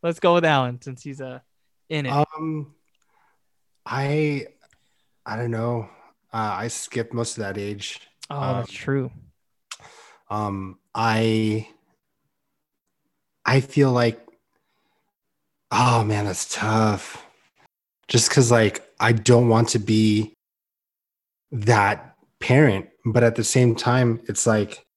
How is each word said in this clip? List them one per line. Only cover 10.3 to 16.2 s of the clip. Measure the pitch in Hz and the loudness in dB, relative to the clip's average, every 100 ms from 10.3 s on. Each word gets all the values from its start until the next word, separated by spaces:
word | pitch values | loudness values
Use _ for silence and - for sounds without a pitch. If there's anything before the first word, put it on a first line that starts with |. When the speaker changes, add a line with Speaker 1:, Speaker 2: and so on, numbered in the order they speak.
| 104 104 101 95 92 _ 110 | -6 -4 -6 -10 -16 _ -4
Speaker 2:
I, | 113 110 113 110 110 107 107 _ _ _ _ _ _ _ _ _ _ _ _ _ _ _ _ _ - | 0 0 0 0 0 -4 -6 _ _ _ _ _ _ _ _ _ _ _ _ _ _ _ _ _ 0
I | 131 | 2
feel | 131 - 139 | 2 2 2
like, | 123 120 113 - _ _ _ _ _ _ _ _ _ _ _ _ _ _ | 4 2 -2 -14 _ _ _ _ _ _ _ _ _ _ _ _ _ _
oh | - 123 117 | 0 2 2
man, | 107 104 | 0 -2